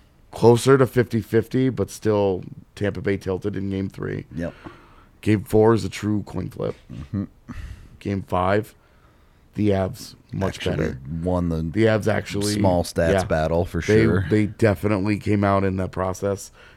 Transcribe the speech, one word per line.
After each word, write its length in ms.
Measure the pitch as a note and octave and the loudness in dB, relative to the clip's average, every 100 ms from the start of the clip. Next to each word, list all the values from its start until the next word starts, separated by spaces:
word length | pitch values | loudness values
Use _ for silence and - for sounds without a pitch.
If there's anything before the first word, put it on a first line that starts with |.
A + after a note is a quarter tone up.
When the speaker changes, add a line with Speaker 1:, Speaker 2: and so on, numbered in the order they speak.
| _ _ - | _ _ -16
Speaker 1:
Closer 460 | - A#2+ A#2+ B2+ C3+ | 4 6 6 6 6
to 100 | B2+ | 6
fifty 340 | B2+ A2 A#2 | 2 0 -2
fifty, 480 | G2 A2+ G#2 C3 C3 | 0 0 2 0 0
but 220 | A2+ F#2+ | 0 -4
still 520 | - G#2+ G#2 G2+ F#2 - - - - | -4 0 2 2 0 -6 -18 -18 -6
Tampa 260 | G2+ F#2 | -4 -2
Bay 160 | F#2+ G2 | -2 -4
tilted 380 | - F#2 G#2 G2 | -2 -4 -4 -6
in 140 | G2 | -4
game 200 | F#2+ G2 | -4 -6
three. 360 | - - G1+ - | -6 -8 -8 -8
Speaker 2:
Yep. 200 | C#2+ E2+ - - - - - - - | -8 -10 -10 -20 -20 -20 -20 -20 -6
Speaker 1:
Game 220 | - G#2+ | 0 0
four 300 | - G#2+ A2 | 2 4 6
is 120 | A2+ F#2+ | 4 0
a 40 | |
true 340 | - G#2 G#2 | -6 -2 -2
coin 260 | - - A1+ | -4 -8 -8
flip. 260 | - G#1+ - - | -6 -6 -8 -12
Speaker 2:
Mm-hmm. 340 | A#1 C#2+ G2 G2+ _ - - - - - - | -16 -8 -8 -8 _ -16 -14 -14 -16 -20 -12
Speaker 1:
Game 240 | - G2 | -6 -6
five, 500 | F2+ F2+ F#2 G2+ - - _ _ _ _ _ _ _ | -2 -2 2 0 -2 -12 _ _ _ _ _ _ _
the 160 | - G#2 | -2 0
Avs 460 | F#2+ F#2+ - - - - | 2 0 -4 -16 -20 -12
much 240 | - F#2+ - | -6 -4 -4
Speaker 2:
Actually 200 | F2+ - | -4 -2
Speaker 1:
better. 220 | G#1 C2 C2 E2 | -2 -6 -8 -6
Speaker 2:
won 280 | F2 F2+ F2 | -2 0 0
the 80 | D#2+ | -2
Speaker 1:
The 220 | D#2+ G2 A2 | -2 2 2
Avs 220 | A2 G#2 | 2 0
actually 460 | G2+ F#2+ G2+ G#2 | -2 -2 -4 -2
Speaker 2:
small 300 | G#2 G2 F2 | 0 2 2
stats 300 | E2+ - E2 | 0 0 2
Speaker 1:
yeah. 100 | F#2 F#2 | 2 2
Speaker 2:
battle 400 | E2 D#2 E2 F#2 | 0 0 0 -2
for 160 | E2+ | -4
Speaker 1:
They, 220 | E2 A2 | 2 4
Speaker 2:
sure. 220 | A2 F2+ F2 | 4 2 2
Speaker 1:
they 180 | G#2+ G#2+ | 2 0
definitely 720 | G#2 A2 F#2+ G#2 G#2 G2+ G2+ | 2 2 2 0 0 0 -2
came 240 | G2 G#2 | 0 0
out 200 | G2+ G2 | 2 2
in 120 | G2 F#2+ | 0 -2
that 140 | F2+ | -4
process. 600 | - F#2 F2 G2+ G2 - - - | -4 -4 -2 -4 -4 -8 -20 -20